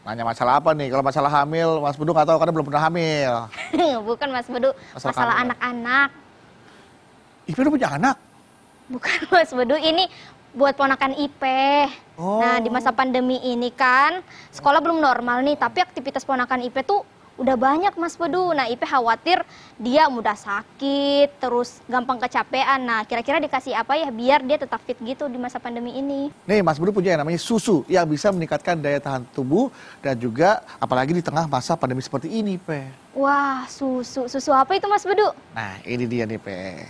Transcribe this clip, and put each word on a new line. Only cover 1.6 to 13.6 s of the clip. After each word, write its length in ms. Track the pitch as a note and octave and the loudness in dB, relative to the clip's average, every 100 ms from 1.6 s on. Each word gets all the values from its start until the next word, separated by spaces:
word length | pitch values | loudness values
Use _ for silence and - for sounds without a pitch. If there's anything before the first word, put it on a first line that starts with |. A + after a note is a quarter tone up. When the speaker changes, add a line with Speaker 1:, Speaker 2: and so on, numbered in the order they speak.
| E3 D#3+ | 2 2
Speaker 1:
Mas 160 | D3 C3+ | 0 -2
Bedu 160 | D3+ | 2
nggak 160 | D#3+ D3+ | 4 4
tahu 80 | D#3+ | 4
karena 160 | E3 | 4
belum 140 | D#3+ C#3+ | 0 0
pernah 140 | D3 | 2
hamil. 480 | D#3+ E3+ E3 D3+ C3+ A#2+ A#2 - - | 2 0 0 0 0 -2 -4 -12 -6
Speaker 2:
<laughs> 320 | D#4+ E4+ B3 | 0 2 0
Bukan, 240 | G#3 A#3 C#4+ | -4 -4 -2
Mas 160 | B3+ A#3+ | -4 -6
Bedu. 240 | B3 C4 C4+ - | 0 0 -2 -12
Speaker 1:
Masalah 160 | C3+ C4 | -8 -4
Speaker 2:
Masalah 240 | B3+ A#3+ | 0 0
Speaker 1:
hamil. 100 | G#3+ B3 | 2 0
Speaker 2:
anak-anak. 600 | A#3+ B3 A#3+ A#3 C4 C#4 - - - - - - - - - _ - _ _ - | -4 -6 -6 -2 2 0 -2 -20 -20 -20 -20 -20 -20 -20 -20 _ -20 _ _ -10
Speaker 1:
Ipa 120 | E3+ | 0
udah 140 | C4+ | 0
punya 160 | D4 F#3+ | 2 0
anak? 260 | C#3+ A#3 - _ _ _ _ _ _ - | 0 0 0 _ _ _ _ _ _ -14
Speaker 2:
Bukan, 320 | B3+ - - D#4+ | -8 -4 -4 2
<laughs> 60 | |
Mas 180 | F#4 D#4+ | 2 2
Bedu. 260 | B3+ B3 D4+ | 0 0 2
Ini 280 | D#4+ D#4+ F4+ - - - - | 2 0 -2 -6 -20 -20 -18
buat 240 | B3+ C#4 | 0 0
ponakan 380 | C4+ C#4 C4+ C4+ | 2 0 2 -2
Ipe. 760 | C#4 C#4+ - C4+ C4 C4+ C#4+ C#4+ - - | -2 -6 -4 -2 2 4 4 2 -2 -20
Speaker 1:
Oh. 220 | - F3 G#3+ | -8 -2 2
Speaker 2:
Nah, 220 | A#3 B3 | 2 2
di 80 | A#3 | 0
masa 220 | B3 B3+ | 0 0
pandemi 500 | A#3+ C4 B3+ B3+ B3+ | 0 0 0 0 -2
ini 280 | B3+ A#3+ | -2 -2